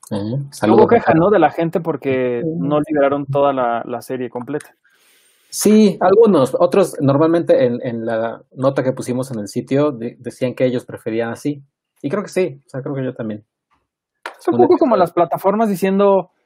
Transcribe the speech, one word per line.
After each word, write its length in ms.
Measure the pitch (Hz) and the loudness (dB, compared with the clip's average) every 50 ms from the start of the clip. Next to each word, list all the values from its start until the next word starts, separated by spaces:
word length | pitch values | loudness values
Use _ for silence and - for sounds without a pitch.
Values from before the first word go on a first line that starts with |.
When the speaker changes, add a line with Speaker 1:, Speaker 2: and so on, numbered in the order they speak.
| - - | -14 -10
Speaker 1:
Hubo 420 | 107 101 101 107 123 143 143 - - | -8 -6 -6 -4 -6 -6 -8 -8 -8
Speaker 2:
saludos 340 | - - 104 113 - - - | -4 0 4 6 6 6 6
Speaker 1:
queja, 240 | 233 226 - - 165 | 4 2 4 2 2
Speaker 2:
a 20 | |
Speaker 1:
¿no? 160 | 160 170 202 | 2 4 4
De 80 | 208 185 | 4 4
la 120 | 160 147 | 4 2
gente 300 | - - 165 165 - 190 | 2 -2 -4 -2 -4 -4
porque 640 | 165 170 147 135 - 139 131 131 127 123 123 120 117 | -4 -4 -6 -4 -4 -2 -2 0 -2 -2 -2 -4 -4
Speaker 2:
Ujú. 220 | 160 160 170 - | -6 -6 -4 -4
Speaker 1:
no 140 | 143 147 147 147 | 0 0 0 0
liberaron 380 | 156 156 147 139 139 143 143 143 | 0 0 0 2 2 0 -2 -4
toda 300 | 131 135 143 143 143 135 | -2 0 2 2 2 2
la, 280 | 131 123 117 117 113 - | 0 0 -2 -2 -4 -4
la 160 | - 123 117 113 | -6 -10 -10 -8
serie 260 | - 131 123 127 117 | -8 -8 -8 -8 -8
completa. 460 | - 123 120 127 147 147 - - _ _ _ _ _ _ _ _ _ _ _ _ _ _ _ _ | -8 -10 -10 -8 -8 -10 -10 -12 _ _ _ _ _ _ _ _ _ _ _ _ _ _ _ _
Speaker 2:
Sí, 480 | - - - 202 214 214 220 196 156 - - | -10 -2 2 4 6 6 6 4 4 2 2
algunos. 520 | 185 196 220 233 214 190 151 131 127 - - | 4 6 6 6 6 6 4 4 2 2 2
Otros, 380 | 175 175 - 202 180 - - - | 2 2 4 2 2 0 -2 -2
normalmente 640 | 143 135 139 143 160 160 165 170 160 - 170 135 131 | 0 2 2 4 2 2 2 0 2 2 2 4 4
en, 140 | 120 120 123 - | 2 0 -4 -6
en 220 | 127 117 117 113 | -8 -8 -6 -6
la 380 | 117 113 110 113 117 113 - - _ _ | -4 -4 -4 -4 -6 -8 -10 -16 _ _
nota 280 | 131 131 139 139 147 131 | -2 -2 -2 0 0 -2
que 100 | 131 127 | -2 -4
pusimos 380 | 131 117 - 120 127 127 - 117 | -4 -6 -6 -6 -6 -6 -6 -8
en 60 | 107 | -10
el 80 | 104 98 | -10 -8
sitio, 440 | - 123 117 - 131 139 147 151 135 | -8 -10 -6 -2 0 0 0 0 -2
de-, 240 | 113 - - - - | -6 -10 -12 -12 -12
decían 360 | - 120 - - 131 123 117 | -14 -14 -8 -6 -6 -6 -2
que 120 | - 131 | -2 -2
ellos 180 | 127 120 123 - | -2 -2 -4 -8
preferían 460 | - - - - 113 110 113 113 117 | -10 -16 -12 -10 -6 -4 -4 -4 -6
así. 320 | 117 - - 147 147 139 - _ _ _ _ _ _ _ - | -8 -8 -8 -8 -8 -8 -12 _ _ _ _ _ _ _ -8
Y 60 | 143 | -6
creo 140 | 190 202 185 | -6 -6 -6
que 80 | - | -6
sí. 320 | - 185 185 160 135 - _ | -4 -4 -4 -4 -6 -12 _
O 40 | _ | _
sea, 100 | - 131 | -14 -12
creo 140 | 127 147 143 | -10 -8 -8
que 100 | 139 131 | -6 -6
yo 80 | 127 120 | -6 -8
también. 320 | - 120 107 104 104 - _ _ _ _ _ _ _ _ _ _ _ _ _ _ _ _ | -8 -10 -10 -10 -12 -14 _ _ _ _ _ _ _ _ _ _ _ _ _ _ _ _
Speaker 1:
Es 240 | - - _ - 370 | -20 -20 _ -4 -2
un 60 | - | 2
Speaker 2:
Un 80 | - 359 | 4 4
Speaker 1:
poco 160 | 294 359 - | 4 4 2
como 160 | 339 262 226 | 2 2 2
Speaker 2:
episodio. 60 | 190 | 2
Speaker 1:
las 120 | 180 165 - | 0 0 0
plataformas 560 | 175 170 170 175 156 - 196 202 214 226 208 | 0 0 0 -2 -2 -2 -2 0 0 0 -2
diciendo, 600 | 196 165 190 190 190 196 202 202 196 190 175 - _ _ _ | -2 -2 -2 -2 0 2 2 2 2 2 0 -4 _ _ _